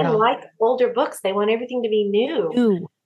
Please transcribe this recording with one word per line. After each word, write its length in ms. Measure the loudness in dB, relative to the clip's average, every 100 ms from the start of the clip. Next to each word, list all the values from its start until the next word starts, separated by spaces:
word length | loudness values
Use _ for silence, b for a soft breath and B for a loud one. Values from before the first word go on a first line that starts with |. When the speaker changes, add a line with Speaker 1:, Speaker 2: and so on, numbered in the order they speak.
Speaker 1:
even 40 | 0
Speaker 2:
all. 120 | 2
Speaker 1:
like 240 | 2 0 -8 -2
older 300 | 0 2 0
books. 280 | 0 -2 -4
They 120 | -4
want 160 | 0 0
everything 320 | -2 -4 -4
to 60 | -2
be 200 | 0 0
new. 420 | 0 0 -2 -2
Speaker 2:
New, 360 | 2 2 0 -4 _